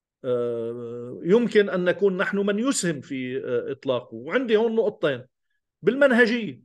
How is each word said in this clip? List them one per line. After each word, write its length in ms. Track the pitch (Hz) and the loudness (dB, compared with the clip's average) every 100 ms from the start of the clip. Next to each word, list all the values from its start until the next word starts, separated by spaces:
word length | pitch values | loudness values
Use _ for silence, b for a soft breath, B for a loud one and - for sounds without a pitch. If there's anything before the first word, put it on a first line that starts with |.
| _ _ | _ _
آه، 960 | 127 123 120 117 117 120 117 120 120 - | -4 -2 -2 -4 -6 -8 -10 -12 -12 -6
يمكن 460 | 170 220 233 214 202 | 2 4 4 2 2
أن 160 | 185 | 0
نكون 320 | 180 170 202 185 | 0 2 2 0
نحن 220 | 185 196 | -2 -2
من 200 | 202 208 | 0 0
يسهم 420 | 254 - 175 147 | 0 -2 -2 -4
في، 380 | - 135 127 131 | -6 -8 -6 -6
آه، 340 | 123 120 101 | -4 -4 -4
إطلاقه. 420 | 135 135 123 - | -6 -4 -4 -4
وعندي 420 | 113 135 214 247 214 | -14 -4 -2 2 2
هون 180 | 226 | 2
نقطتين 500 | 226 208 208 156 127 - _ _ _ _ _ | 0 -2 0 -2 -2 -8 _ _ _ _ _
بالمنهجية. 760 | 165 262 285 240 233 240 202 127 | 0 4 4 6 4 2 -4 -10